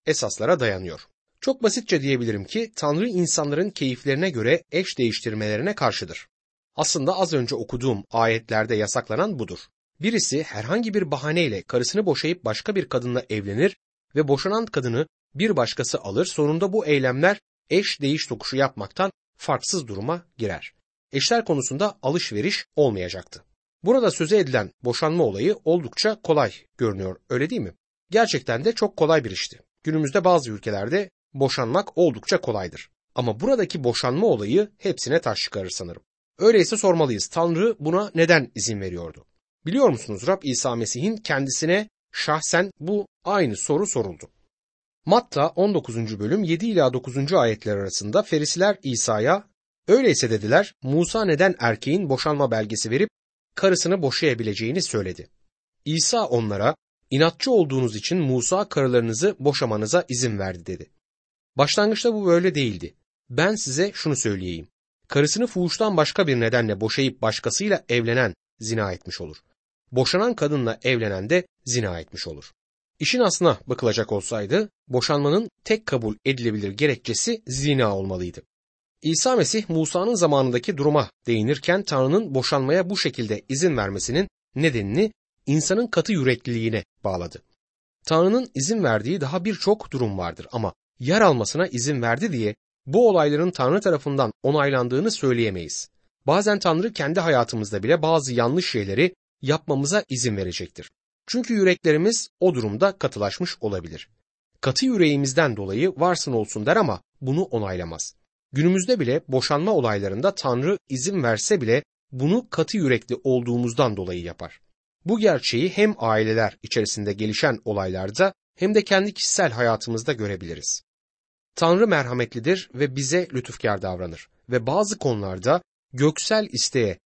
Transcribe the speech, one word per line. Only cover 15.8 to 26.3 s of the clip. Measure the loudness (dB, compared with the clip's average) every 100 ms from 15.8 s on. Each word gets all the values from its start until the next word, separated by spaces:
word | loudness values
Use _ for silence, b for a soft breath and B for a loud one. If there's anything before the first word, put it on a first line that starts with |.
| -4 -4
alır, | -2 -2 -2
sonunda | 0 0 2 0
bu | 0 2
eylemler | 2 2 2 2 0 _ _ -2
eş | -2 -2 -2
değiş | -2 -2 -4
tokuşu | -8 -4 0
yapmaktan | 0 -2 -8 -4 -4 -4 _ -10
farksız | -2 -2 -2 -6 -6
duruma | -8 -6 -6 -8 -8
girer. | -6 -6 -12 _ _ _ _
Eşler | -4 0 0 2
konusunda | 0 -2 -2 -4 -2
alışveriş | -2 -2 -2 -4 -2 -4 -4 2
olmayacaktı. | 2 2 -4 -8 -14 -20 _ _ _ _
Burada | 2 4 4
söze | 0 2 2
edilen | 2 0 -2 -6
boşanma | -4 0 0 2
olayı | 0 0 -2 0 0
oldukça | 0 0 -2 -2 0
kolay | 0